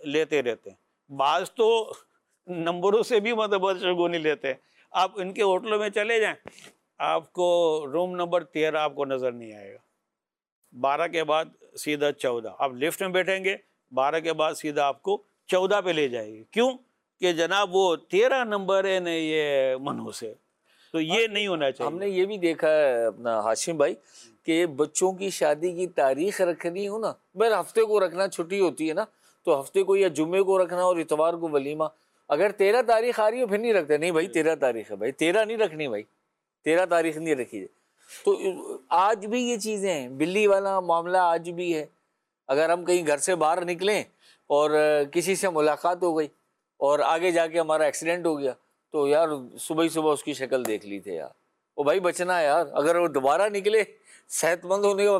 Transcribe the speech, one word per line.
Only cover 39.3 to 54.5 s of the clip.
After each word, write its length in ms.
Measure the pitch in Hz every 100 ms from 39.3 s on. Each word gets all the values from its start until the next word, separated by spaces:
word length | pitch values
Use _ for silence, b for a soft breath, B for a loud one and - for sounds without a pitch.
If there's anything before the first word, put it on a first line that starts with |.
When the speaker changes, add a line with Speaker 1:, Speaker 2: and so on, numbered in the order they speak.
| 247
Speaker 2:
یہ 140 | 240 233
چیزیں 360 | 214 214 190
ہیں، 160 | 160 123
بلی 380 | 135 160 196 208
والا 320 | 196 196 190
معاملہ 380 | 175 170 170 185
آج 320 | 175 170 170
بھی 260 | 170 175 160
ہے۔ 100 | 151 _ _ _ _ _ -
اگر 220 | 139 160
ہم 160 | 175 175
کہیں 220 | 180 156
گھر 100 | 143
سے 180 | 185 175
باہر 300 | 156 175 175
نکلیں 380 | 175 190 202 - _ b b -
اور 240 | 143 151 151 151 151 143
کسی 240 | 165 170 190
سے 140 | 190
ملاقات 540 | 156 151 147 170 180
ہو 140 | 180 160
گئی 100 | 147 _ _ _ _ -
اور 220 | 139 147
آگے 320 | 139 165 180
جا 160 | 170 165
کے 120 | 165
ہمارا 240 | 156 156
ایکسیڈنٹ 420 | 151 - 165 175 170
ہو 140 | 151
گیا 140 | 135 120 _ _ _
تو 160 | 156 143
یار 220 | 147 165 147 123 -
صبح 240 | - 160
ہی 60 | 165
صبح 240 | 151 156
اس 100 | 143
کی 100 | -
شکل 320 | 131 131 131 117
دیکھ 200 | 104 101
لی 140 | 101
تھے 160 | 98 82
یار، 140 | 67 - _ _ _ -
وہ 60 |
بھائی 160 | 143 180
بچنا 400 | 175 170 180 180
ہے 60 | 147
یار، 200 | 156 143
اگر 240 | 143 147 170
وہ 120 | 170
دوبارہ 420 | 139 135 160 208
نکلے 340 | 202 196 220 196 - b b b
صحت 360 | - 156